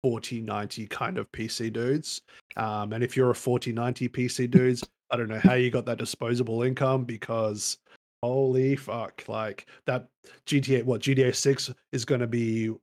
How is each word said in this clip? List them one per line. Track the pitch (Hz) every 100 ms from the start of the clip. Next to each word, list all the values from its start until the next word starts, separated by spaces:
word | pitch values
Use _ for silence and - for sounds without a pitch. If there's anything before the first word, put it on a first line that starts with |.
forty | 131 117 - 117
ninety | 110 104 104 - 107
kind | - 117 185
of | 104
P | - 110
C | - 113
dudes. | 113 120 147 - - _ - _ -
Um, | 107 107 104
and | 110
if | 120 -
you're | 127
a | 120
forty | - 123 -
ninety | 113 120 123 123
P | 131 123
C | - 123
dudes, | 127 127 123 - _ _
I | 120
don't | 113
know | 110
how | 131
you | 127 123
got | 123 117
that | 117
disposable | - - 117 120 - 117
income | 123 127 131 131 123
because | 113 - 117 110 104 - - _ - _ _
holy | 120 131 135 127 135 135
fuck, | - 117 107 - -
like, | 110 110 101 - - -
that | 127 - _ - - -
G | 147
T | 135 131
A, |
what, | 120 117
G | 139 135
T |
A | 127
six | - 139 135 - - _
is | 131 113
gonna | 131 117
be | 120 117 113 110 110